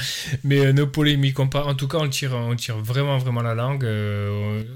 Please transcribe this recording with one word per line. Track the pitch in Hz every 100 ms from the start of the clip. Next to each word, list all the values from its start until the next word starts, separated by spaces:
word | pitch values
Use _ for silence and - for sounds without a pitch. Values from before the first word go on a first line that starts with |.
| 131 - - 131
Mais, | 139 139 135
euh, |
ne | 135
polémiquons | 143 151 147 143 135 135 135
pas. | 143
En | 143
tout | 135 135
cas, | 160
on | 151
tire, | 135 139
on | 123 117
tire | 120 - 110
vraiment, | 107 127 143 135
vraiment | 127 120
la | 117 113
langue. | 123 139
Euh, | 120 107 104 104 101 104 104 107 113